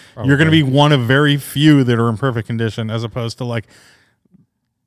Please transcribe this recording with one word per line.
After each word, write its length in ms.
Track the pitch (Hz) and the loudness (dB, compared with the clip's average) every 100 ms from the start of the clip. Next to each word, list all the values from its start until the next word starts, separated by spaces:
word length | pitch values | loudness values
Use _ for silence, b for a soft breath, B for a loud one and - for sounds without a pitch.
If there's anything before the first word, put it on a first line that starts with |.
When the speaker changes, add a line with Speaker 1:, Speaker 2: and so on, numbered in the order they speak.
| B - | B -6
Speaker 1:
Right. 100 | 131 | 0
Speaker 2:
You're 100 | 143 | 2
gonna 140 | 160 | 4
Speaker 3:
Probably. 120 | 160 | 2
Speaker 2:
be 80 | 135 135 | 2 2
one 160 | 147 | 4
of 80 | 143 117 | 2 2
very 300 | 135 147 143 | 2 2 -2
few 440 | - 139 156 147 | -4 0 4 4
that 140 | 123 117 | 2 0
are 100 | 117 | -2
in 80 | 110 | -2
perfect 280 | - 113 104 | -4 -4 -6
condition, 440 | 113 113 117 110 | -6 -6 -6 -8
as 120 | 113 | -8
opposed 360 | 113 127 117 - | -8 -8 -10 -10
to, 60 | |
like, 220 | 120 117 - b b b b b _ _ _ _ _ _ | -8 -8 -10 b b b b b _ _ _ _ _ _